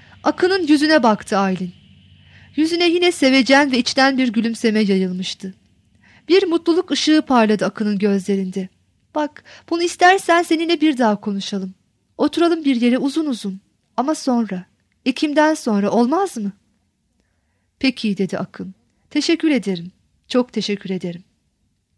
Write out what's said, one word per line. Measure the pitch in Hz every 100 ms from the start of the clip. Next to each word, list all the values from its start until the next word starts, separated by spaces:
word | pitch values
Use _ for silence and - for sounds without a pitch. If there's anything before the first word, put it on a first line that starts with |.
| - -
Akın'ın | - - 370 392 302
yüzüne | 294 311 311
baktı | 233 208 - 196
Aylin. | 196 180 180 - _ _ _ _ _ - - -
Yüzüne | 320 339 349
yine | 349 349
sevecen | - 269 269 226 269 294
ve | 247
içten | - - 269 262
bir | 254
gülümseme | 214 226 226 226 214
yayılmıştı. | 208 190 185 180 190 - 190 - _ _ _ _ _ _ -
Bir | 370 370
mutluluk | 330 339 330 359
ışığı | 277 - 311 311
parladı | 254 214 214 185
Akın'ın | - 208 202
gözlerinde. | 208 196 185 196 190 190 185 _ _ _ _
"Bak, | 302 294 - - - -
bunu | 339
istersen | 339 - 359 381 - 339
seninle | 339 320 330 339
bir | 311 254
daha | 226 208
konuşalım. | 214 196 - 202 190 - _ _ _ -
Oturalım | 285 320 339 330
bir | 277 247
yere | 240 254
uzun | 269 320 311
uzun. | 233 202 190 _ _ _ -
Ama | 262
sonra, | 311 269 240 214 185 - _ _ _ 262
Ekim'den | 262 311 285 302
sonra | 311 247 202 208
olmaz | 214 240 330 392 233
mı?" | 202 - _ _ _ _ _ _ _ _ _ _ _ -
"Peki," | 262 - 220 190
dedi | 185 -
Akın. | 185 - 185 - _ _ _
"Teşekkür | 302 285 320 320
ederim. | 262 196 180 175 - _ _ -
Çok | 254 247
teşekkür | 220 208 202 185
ederim." | 185 175 170 - _ _ _ _ _ _